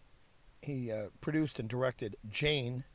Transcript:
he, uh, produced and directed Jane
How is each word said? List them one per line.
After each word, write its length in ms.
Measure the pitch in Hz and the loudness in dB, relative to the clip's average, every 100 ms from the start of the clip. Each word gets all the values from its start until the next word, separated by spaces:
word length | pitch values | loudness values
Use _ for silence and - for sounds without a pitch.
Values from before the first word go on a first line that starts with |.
| - - _ _ - - | -20 -20 _ _ -20 -14
he, 300 | - 135 120 | -6 -4 -2
uh, 160 | 107 101 - | -2 -4 -6
produced 380 | - 156 156 - | 0 2 2 0
and 100 | 110 | -2
directed 480 | 123 131 - 110 - 107 | 2 2 0 -6 -6 -8
Jane 540 | - 151 147 120 127 - | 0 2 4 2 -4 -8